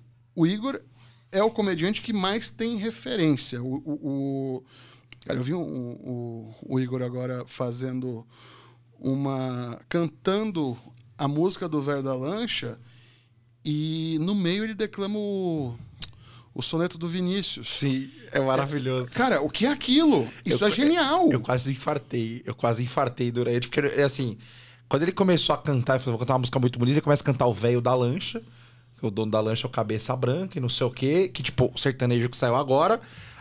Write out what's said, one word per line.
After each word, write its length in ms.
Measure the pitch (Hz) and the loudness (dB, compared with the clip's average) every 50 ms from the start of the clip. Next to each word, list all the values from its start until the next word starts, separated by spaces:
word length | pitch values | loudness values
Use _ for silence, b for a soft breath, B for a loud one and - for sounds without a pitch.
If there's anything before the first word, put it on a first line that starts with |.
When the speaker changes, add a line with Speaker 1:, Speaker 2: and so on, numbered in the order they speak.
| - - _ _ _ _ _ | -20 -20 _ _ _ _ _
Speaker 1:
O 100 | - 165 | 2 2
Igor 340 | 165 190 214 214 269 277 - - - b b b b b b b b | 2 2 0 -4 -6 -6 -6 -10 -16 b b b b b b b b
é 100 | - 190 | 0 2
o 80 | 208 226 | 2 2
comediante 520 | 226 226 208 196 185 160 160 190 214 - | 2 0 0 0 0 0 0 0 -2 -2
que 120 | - - 220 | -4 -4 -2
mais 360 | 208 185 190 202 233 226 - | 0 0 0 0 -2 -4 -6
tem 260 | - - 226 226 240 214 | -6 -4 -4 -4 -2 -4
referência. 840 | 190 226 220 - - 254 254 220 170 156 147 131 - - - 120 120 | -4 -6 -6 -8 -8 -6 -2 2 2 2 2 2 0 -4 -6 -6 -6
O, 120 | 131 127 | -6 -6
o, 180 | 147 - 156 147 147 - 147 139 139 139 139 139 135 135 135 131 127 | -6 -6 -6 -8 -6 -4 -4 -4 -2 -2 -2 -4 -4 -4 -4 -6 -8
o... 60 | 131 B B B B B B B B B - - - | -10 B B B B B B B B B -20 -14 -8
Cara, 140 | - - 127 | -6 -4 -4
eu 40 | 123 | -2
vi 100 | 127 160 | -2 -4
um, 100 | 180 160 | -4 -4
o, 920 | 147 151 131 123 120 120 - - 135 123 120 120 120 117 113 110 110 113 - - - | -6 -6 -8 -8 -10 -12 -12 -12 -10 -10 -8 -8 -10 -10 -12 -14 -16 -18 -18 -8 -2
o 120 | 135 131 | -2 0
Igor 220 | 131 127 123 127 | 0 0 -2 -4
agora 420 | 127 123 123 127 127 127 127 123 123 - | -4 -4 -4 -6 -6 -6 -6 -8 -10 -12
fazendo 800 | - - 135 123 120 123 131 131 127 127 127 127 123 113 113 B B B B B B B B B B B B _ _ - | -6 -4 -4 -4 -4 -4 -6 -6 -4 -6 -6 -6 -8 -8 -12 B B B B B B B B B B B B _ _ -6
uma, 800 | - 131 135 139 139 139 135 131 131 131 127 123 123 120 120 - - _ | -2 0 0 0 0 0 0 -2 -2 -4 -4 -6 -6 -8 -10 -12 -6 _
cantando 880 | - 175 170 160 - - - 190 190 208 220 220 196 170 151 131 117 107 - - - - - - _ - | 0 0 0 -2 -4 -4 -2 0 0 2 0 -2 -2 -2 -2 -2 -4 -6 -10 -18 -20 -20 -20 -20 _ -4
a 100 | 143 139 | -2 0
música 400 | 143 147 165 190 185 - 190 175 | 2 2 2 0 0 -2 -4 -2
do 140 | 156 151 | -2 -2
Véio 220 | 143 143 147 139 135 | 0 0 -2 -2 -2
da 120 | 135 135 | -2 -4
Lancha 600 | 127 131 143 185 214 240 220 - - - 120 110 - b b b b b b b b b b b _ _ _ _ _ - | -4 -4 -4 -4 -4 -4 -4 -4 -4 -6 -6 -10 -12 b b b b b b b b b b b _ _ _ _ _ -6
e 540 | 151 151 151 156 160 156 160 160 160 165 156 | -4 -2 -2 -2 -2 -2 -4 -2 -2 -2 -2
no 120 | 156 180 208 | 0 0 0
meio 280 | 208 180 170 180 202 214 | 0 2 2 0 0 -2
ele 100 | 220 220 | -4 -4
declama 440 | 196 220 208 - - 202 196 208 214 | -4 -4 -4 -4 -4 -4 -4 -2 -2
o, 580 | 208 202 202 190 190 180 165 156 139 123 117 117 - - - - - B B B B B B B B B B | -2 -2 -2 -2 -2 -2 -2 -2 -4 -4 -6 -10 -14 -18 -10 -10 -10 B B B B B B B B B B
o 80 | - | -4
soneto 360 | - - - 160 170 175 - 165 | -4 -2 0 0 0 0 -2 -6
do 100 | 165 175 | -6 -4
Vinícius. 600 | 165 185 180 180 185 202 190 - - - 117 - - - | -2 -2 0 0 0 0 -2 -2 -4 -6 -6 -4 -4 -2
Speaker 2:
Sim, 300 | 139 143 131 131 135 - - - - - | 0 0 0 0 -2 -6 -12 -18 -16 -4
é 80 | - 143 | -2 0
maravilhoso. 720 | 135 131 131 131 139 139 147 147 127 131 131 127 127 123 | 2 2 2 2 2 0 -2 -4 -2 -2 -2 -2 -2 -2
Speaker 1:
É, 40 | - | 0
cara, 260 | - 240 254 214 147 | 0 2 2 2 2
o 80 | 143 151 | 0 0
que 160 | - - 208 | 0 0 2
é 40 | 262 | 2
aquilo? 560 | 294 - - - 247 285 330 311 262 160 117 113 - - - | 2 0 2 4 4 6 8 8 6 6 4 0 -6 -6 0
Isso 180 | - - 123 202 | 2 2 4 4
Speaker 2:
Eu 40 | 208 | 4
Speaker 1:
é 40 | |
genial. 600 | 196 - 277 294 330 349 311 262 294 359 359 320 | 4 4 4 4 6 4 4 4 4 6 6 6
Speaker 2:
eu 100 | - 127 | 4 4
quase 300 | 120 - 127 127 127 135 | 2 2 0 0 2 0
infartei, 720 | 139 127 - - 151 139 - - - 123 113 113 117 123 - | -4 -2 -2 -2 -2 -2 -2 -4 -2 -2 -2 -2 -4 -8 -8
eu 100 | - 117 | -10 -4
quase 280 | - - 120 117 107 123 | 0 2 2 2 2 0
infartei 480 | 120 - - 143 123 120 - 127 120 | -2 0 0 0 0 0 -2 -2 0
durante, 360 | 117 120 120 123 120 123 123 - | 0 0 0 2 2 0 0 0
porque, 120 | - - | 0 0
é 240 | 143 139 - 120 143 | 0 2 4 4 4
assim, 340 | 135 127 - 135 120 104 B B B B B B B B B B _ | 4 2 0 -2 -4 -4 B B B B B B B B B B _
quando 160 | - 139 156 | 0 2 2
ele 80 | 175 | 0
começou 420 | 190 - 196 185 180 156 - - 156 | 2 2 4 4 4 4 4 2 0
a 40 | 143 | 0
cantar, 380 | - 151 143 127 120 - 131 | 0 0 0 0 2 2 0
ele 80 | 127 127 | 0 0
falou, 140 | 131 117 110 | -2 -2 -2
"Vou 20 | 123 | 0
cantar 80 | 123 135 | 2 2
uma 60 | 131 | 2
música 200 | 127 123 - 135 | 0 0 0 2
muito 200 | 123 123 123 120 | 2 2 2 2
bonita", 160 | 120 123 139 | 2 2 4
ele 60 | 147 | 2
começa 200 | - 147 147 143 | 4 4 2 2
a 40 | - | 2
cantar 220 | - 139 - 131 123 | 0 2 2 2 2
o 60 | 113 | 2
Véio 280 | 95 107 117 123 123 | 2 2 2 2 2
da 120 | 120 123 127 | 2 2 2
Lancha, 480 | 127 123 120 131 190 - - - 226 233 b b b b b b b b b b - | 2 2 0 0 -2 -6 -8 -8 -10 -12 b b b b b b b b b b -6
que 80 | - | -6
o 60 | 110 | -4
dono 200 | 101 107 110 107 | -2 -2 0 2
da 80 | 107 110 | 2 2
lancha 280 | 107 110 110 113 - 123 | 2 2 0 -2 -2 -4
é 20 | |
o 20 | |
Cabeça 440 | - - 113 104 110 110 - - 123 | -2 -2 -2 -2 -2 -4 -2 -2 -2
Branca 420 | 127 127 123 127 165 190 185 - 165 | 0 0 0 0 -2 -4 -6 -6 -4
e 40 | |
não 80 | 127 123 | -4 -2
sei 180 | - - 139 123 | -2 0 -2 -2
o 20 | |
quê, 380 | 127 - 131 135 151 175 190 - | -2 -2 0 2 2 2 2 0
que, 120 | - - 135 | -2 -6 -6
tipo, 280 | - - - 127 123 | -4 2 2 2 2
o 60 | - - | 2 0
sertanejo 500 | - 143 131 - 127 120 120 120 117 123 | -2 -2 0 0 0 2 2 2 2 0
que 60 | 123 - | 0 0
saiu 180 | - 123 117 | 2 2 2
agora, 440 | 131 147 131 131 139 160 190 220 233 B B B B B B B B | 2 2 4 4 4 6 4 4 2 B B B B B B B B